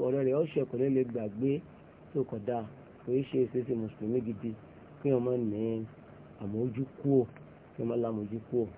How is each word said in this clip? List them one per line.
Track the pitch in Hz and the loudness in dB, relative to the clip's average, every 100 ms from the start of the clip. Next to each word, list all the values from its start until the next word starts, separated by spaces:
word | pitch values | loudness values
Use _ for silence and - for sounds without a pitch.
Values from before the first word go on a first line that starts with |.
ọ̀rẹ́ | 127 135 | 2 2
rẹ̀ | 131 | 4
ó | 139 | 2
ṣẹ̀, | 160 151 | 2 0
kò | 131 123 | 0 2
ní | 139 | 4
lè | 131 | 4
gbàgbé. | 123 117 104 104 135 143 - - - - - | 2 0 -4 0 2 0 -4 -20 -20 -20 -4
So, | 147 | -2
kò | 123 113 | -2 -4
dáa, | 104 120 110 - - - | -2 -2 -4 -12 -18 -12
kò | - | 0
í | 127 | 0
ṣe | 139 135 | 2 2
ìṣesí | 120 127 120 | 2 0 0
Mùsùlùmí | 117 110 - 107 123 | -2 -2 -4 0 0
gidi | 117 104 117 113 - - - - | 0 -4 -6 -8 -14 -20 -20 -2
kí | 143 | 2
wọ́n | 127 | 4
má | 123 | 4
ní | 123 113 104 113 113 110 - - - - - | 2 0 0 0 -2 -6 -12 -20 -20 -20 -10
àmójúkúò, | 98 107 123 113 131 - 143 135 113 - - - - | -4 -2 -2 -2 -6 -2 4 4 4 -6 -20 -20 -16
kí | - | -6
wọ́n | 117 | -2
má | 117 | 0
lámójúkúò | 117 107 104 113 110 123 110 | 0 -2 -4 -6 -2 0 0